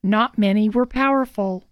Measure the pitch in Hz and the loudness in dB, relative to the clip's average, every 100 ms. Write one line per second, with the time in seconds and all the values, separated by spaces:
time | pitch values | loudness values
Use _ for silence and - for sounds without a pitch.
0 | 196 214 240 - 202 202 214 233 247 254 | 0 0 0 0 2 2 2 0 -2 0
1 | 269 269 254 - 190 185 _ | 0 0 -2 -4 -6 -6 _